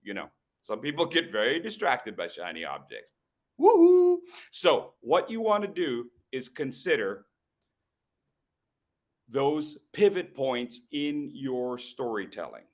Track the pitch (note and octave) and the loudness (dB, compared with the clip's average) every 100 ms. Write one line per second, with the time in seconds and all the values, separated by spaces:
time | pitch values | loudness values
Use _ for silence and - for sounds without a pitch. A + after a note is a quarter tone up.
0 | - G2 D2 _ _ _ - G#2+ C#3 D3 | -10 -12 -12 _ _ _ -10 -8 -6 -4
1 | E3+ E3 - G#2+ A2 D#3 A3 G#3 - B2+ | 0 0 -2 0 0 0 -4 -4 0 0
2 | - F#2+ F2 - E2+ D#2+ D#2+ C#2 C#2 A1+ | -2 -8 -8 -8 -10 -8 -8 -10 -12 -18
3 | - _ _ _ _ _ E4+ A4 E4+ F4+ | -18 _ _ _ _ _ 6 8 8 8
4 | F4+ F4+ - - - - F3+ C3+ - _ | 6 2 -2 -18 -14 0 4 4 0 _
5 | A2+ D#3+ F3+ A3+ A3 G#3 G3+ E3+ E3+ A#2+ | 0 2 2 -4 0 0 0 -4 -4 -4
6 | A#2+ _ _ C3 B2 - C#3 - F3+ D3+ | -8 _ _ -10 -10 -8 -8 -6 -2 0
7 | G2+ G2+ - _ _ _ _ _ _ _ | 0 -4 -12 _ _ _ _ _ _ _
8 | _ _ _ _ _ _ _ _ _ _ | _ _ _ _ _ _ _ _ _ _
9 | _ _ _ A#2 C#3 D3+ D3+ - _ - | _ _ _ 0 0 0 -4 -10 _ 2
10 | G3+ F3+ E3+ - C3+ B2 B2 - _ D3 | 2 4 -6 -4 -2 -2 -4 -10 _ -6
11 | D3 D3 C#3+ B2+ C3+ B2+ B2 B2 - - | -4 -4 -6 -8 -6 -4 -4 -6 -10 -8
12 | B2+ A2 F#2 - D#2 A1+ - | -6 -4 -6 -8 -12 -12 -20